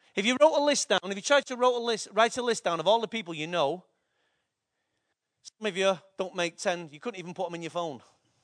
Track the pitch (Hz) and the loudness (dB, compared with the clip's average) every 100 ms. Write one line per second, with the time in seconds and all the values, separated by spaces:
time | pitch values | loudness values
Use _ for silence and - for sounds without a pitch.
0 | _ - 208 254 311 320 294 277 - 196 | _ -2 0 6 6 6 2 2 2 0
1 | 185 196 - 285 - 247 254 240 233 220 | 0 -6 2 2 2 0 2 2 -2 -4
2 | - 202 233 254 240 220 180 170 196 226 | -2 2 2 2 -4 -2 -2 0 2 2
3 | 220 226 175 165 156 175 139 180 - _ | 2 -8 -8 -8 -4 -2 -2 -2 -12 _
4 | _ _ _ _ _ _ _ _ _ _ | _ _ _ _ _ _ _ _ _ _
5 | _ _ _ _ - - 214 180 190 185 | _ _ _ _ -20 -8 -6 0 2 0
6 | - - 190 185 175 170 202 175 165 147 | -4 -8 -6 -2 -4 -2 -4 -4 -6 -12
7 | 240 190 170 180 175 170 165 170 165 123 | -10 -10 -10 -8 -8 -6 -8 -6 -6 -8
8 | - _ _ _ | -16 _ _ _